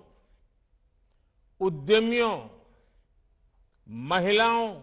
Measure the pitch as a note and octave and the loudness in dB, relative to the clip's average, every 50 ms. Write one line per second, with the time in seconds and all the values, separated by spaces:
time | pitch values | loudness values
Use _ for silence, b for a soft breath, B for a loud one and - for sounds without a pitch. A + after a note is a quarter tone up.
0 | - _ _ _ _ _ _ _ _ _ _ _ _ _ _ _ _ _ _ _ | -20 _ _ _ _ _ _ _ _ _ _ _ _ _ _ _ _ _ _ _
1 | _ _ _ _ _ _ _ _ _ _ _ - F#3+ F#3+ E3 C#3+ C3+ D#3 G#3+ A3 | _ _ _ _ _ _ _ _ _ _ _ -4 -2 -2 -2 -2 0 2 2 4
2 | A3+ A#3 A#3+ A#3+ A#3 A3 G3 C#3+ A2+ A2 - - - - _ _ _ _ _ _ | 4 2 0 0 0 0 -2 -4 -8 -14 -20 -20 -20 -20 _ _ _ _ _ _
3 | _ _ _ _ _ _ _ _ _ _ _ _ _ _ _ _ - - G#2+ A#2 | _ _ _ _ _ _ _ _ _ _ _ _ _ _ _ _ -20 -16 -14 -10
4 | B2+ C#3+ F3 F#3 F3 G3 G#3 G#3+ A3+ A#3 A#3 A#3 A#3 A3 F#3+ C#3+ | -6 -2 -2 0 2 2 2 4 2 2 2 0 -2 -4 -6 -12